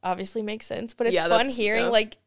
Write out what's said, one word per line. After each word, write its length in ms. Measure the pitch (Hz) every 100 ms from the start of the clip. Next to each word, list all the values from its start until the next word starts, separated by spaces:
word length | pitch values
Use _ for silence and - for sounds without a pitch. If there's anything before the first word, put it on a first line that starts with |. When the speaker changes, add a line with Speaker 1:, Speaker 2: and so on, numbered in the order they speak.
Speaker 1:
obviously 400 | 185 180 190 226
makes 240 | 208 220 -
sense. 280 | - 226
But 140 | - 233
it's 60 |
Speaker 2:
Yeah, 140 | 170 165
Speaker 1:
fun 180 | 226 269
Speaker 2:
that's, 80 | 240
Speaker 1:
hearing, 260 | 208 220
Speaker 2:
yeah. 60 | 240
Speaker 1:
like, 280 | 226 220 -